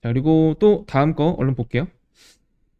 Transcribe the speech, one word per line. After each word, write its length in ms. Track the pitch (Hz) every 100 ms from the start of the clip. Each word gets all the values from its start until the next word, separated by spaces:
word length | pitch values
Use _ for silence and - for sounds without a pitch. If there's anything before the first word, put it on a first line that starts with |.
자, 60 | 117
그리고 460 | 120 147 160 160 151
또 260 | 208 202 -
다음 280 | 135 147
거 160 | 165 151
얼른 240 | - 131
볼게요. 320 | 131 113 123 - _ _ _ _ _ _ _ _ _